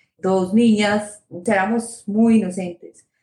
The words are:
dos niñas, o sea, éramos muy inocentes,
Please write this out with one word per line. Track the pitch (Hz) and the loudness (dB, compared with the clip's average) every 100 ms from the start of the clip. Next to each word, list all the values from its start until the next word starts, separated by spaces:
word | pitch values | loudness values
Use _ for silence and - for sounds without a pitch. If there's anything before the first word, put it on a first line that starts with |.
| _ _ | _ _
dos | 190 190 185 | -2 0 2
niñas, | 220 233 208 208 208 - - _ | 2 4 2 2 -2 -4 -16 _
o | 175 | -8
sea, | 220 | -2
éramos | 196 202 233 226 - - | 0 0 -4 -6 -14 -6
muy | 208 226 220 | 2 4 4
inocentes, | 180 185 180 - 170 _ _ _ | 2 -6 -10 -12 -20 _ _ _